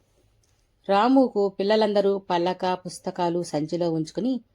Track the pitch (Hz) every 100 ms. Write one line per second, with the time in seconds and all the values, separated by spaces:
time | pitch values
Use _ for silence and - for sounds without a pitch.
0 | _ _ _ _ _ _ _ _ - 196
1 | 240 269 254 208 202 196 196 220 214 208
2 | 196 196 196 175 180 180 185 180 175 -
3 | 185 180 175 170 165 151 156 175 175 160
4 | 160 - 247 247 _